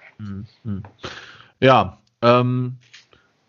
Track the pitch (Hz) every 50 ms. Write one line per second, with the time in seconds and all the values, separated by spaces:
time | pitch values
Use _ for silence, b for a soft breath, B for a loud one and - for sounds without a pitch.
0 | - - _ - 107 101 98 98 107 - _ _ - 110 98 92 - - _ B
1 | B B B B B B B B B B B B 127 131 127 113 104 90 - _
2 | _ _ _ - 117 120 123 123 123 123 127 127 127 123 127 - _ b b b
3 | b b b b b b b _ _